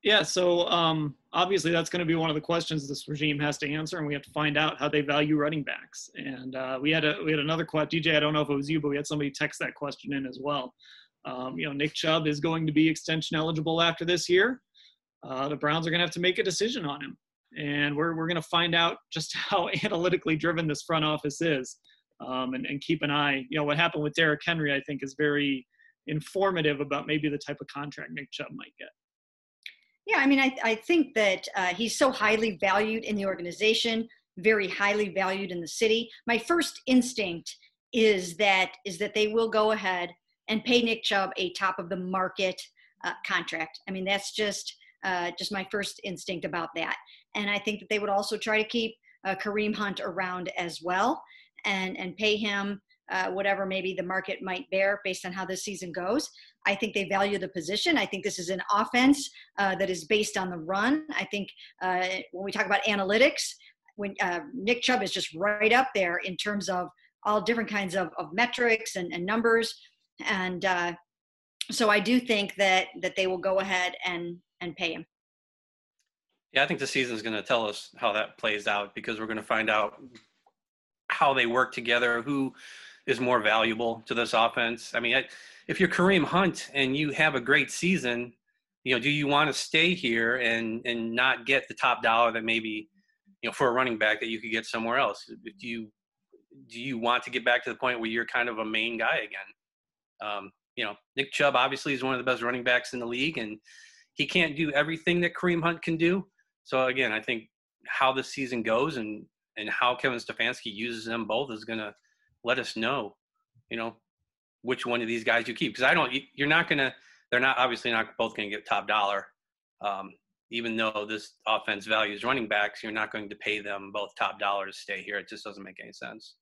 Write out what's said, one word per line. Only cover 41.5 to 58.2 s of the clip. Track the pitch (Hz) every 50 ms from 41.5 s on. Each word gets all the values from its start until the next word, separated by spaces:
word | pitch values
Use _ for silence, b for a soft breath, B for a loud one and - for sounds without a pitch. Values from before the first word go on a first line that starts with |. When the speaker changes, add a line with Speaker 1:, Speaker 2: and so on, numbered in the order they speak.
| 180
Speaker 2:
top | - 196 190 190 -
of | 190 170
the | 190 180
market, | 185 185 185 190 185 185 - - 196 185 180 - - - b b b b b b -
uh, | 180 - - -
contract. | - 196 180 175 - - 165 160 160 - - _
I | - 190
mean, | 190 190
that's | 190 202 196 196 - -
just, | - 214 208 196 - - - - b b b b b -
uh, | 190 185 180 175 175 175 -
just | 190 - 208
my | 196 185 185
first | - 208 202 202 - - -
instinct | 202 180 151 - - 190 165 147
about | 180 180 175 165 165 -
that. | 170 160 - - - - B B B B B _
And | 208 208 202
I | 202 202
think | 202 - 214 214
that | - -
they | 214 208
would | 202 208
also | 196 196 208 - 220 202
try | - 226 214 214 214
to | 214
keep, | - 240 226 226 226 _ b b b b b
uh, | 190 190
Kareem | 190 - 214 202 214 214 208 214
Hunt | 214 214 202 185 -
around | - - 175 175 185 180 180 180 180 - -
as | - 180 170 156 147 156
well | 170 180 185 202 247 311 - B B B B B B B B -
and, | 208 202 190 190 185 185 -
and | 190 180 180
pay | 185 214 214 214 208
him, | 220 208 202 202 196 202 202 196 _ b b b _ -
uh, | 185 185 185 190
whatever | 185 190 196 196 196 190 196
maybe | 190 190 190 180 190 185
the | 185 180
market | 175 185 190 190 - 190 - 185
might | 190 185 185 185 _
bear | - 190 196 196 202 202 -
based | 190 185 - -
on | 185 180
how | 190 190
this | 185 190 185 -
season | - 202 165 185 180 156
goes. | 185 175 185 220 294 302 - B B B B B B _
I | 190 202
think | 196 - 214 -
they | 208 196 165
value | 196 196 196 202 202 196
the | 185 190
position. | - 180 160 156 196 202 - 359 330
I | 254 202
think | 190 - 190